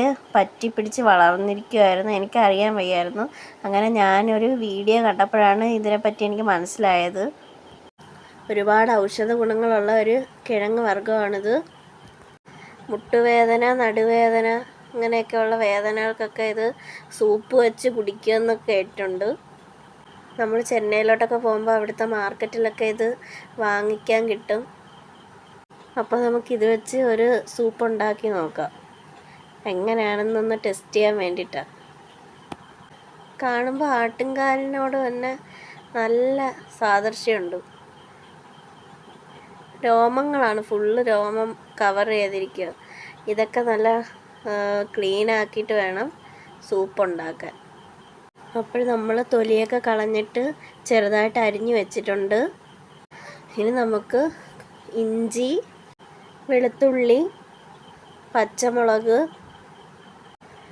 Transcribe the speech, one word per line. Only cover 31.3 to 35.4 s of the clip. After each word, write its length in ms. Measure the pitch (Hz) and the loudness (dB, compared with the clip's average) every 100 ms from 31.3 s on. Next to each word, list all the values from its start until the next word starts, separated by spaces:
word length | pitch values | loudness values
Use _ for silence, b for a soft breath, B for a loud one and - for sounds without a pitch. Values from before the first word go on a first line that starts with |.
| 180 180 139 143 - - - - - - - - - - - - - - - - - | -6 -8 -10 -12 -16 -20 -20 -20 -20 -20 -20 -20 -20 -20 -20 -20 -20 -20 -20 -20 -6
കാണുമ്പോൾ 460 | 262 240 254 269 294 247 | -2 0 -2 -2 0 0
ആട്ടിൻകാലിനോട് 920 | 233 233 262 269 269 269 269 277 269 269 254 | -2 -2 -4 0 0 0 -2 -4 -2 -2 -4
തന്നെ 260 | 247 254 262 | -4 -6 -8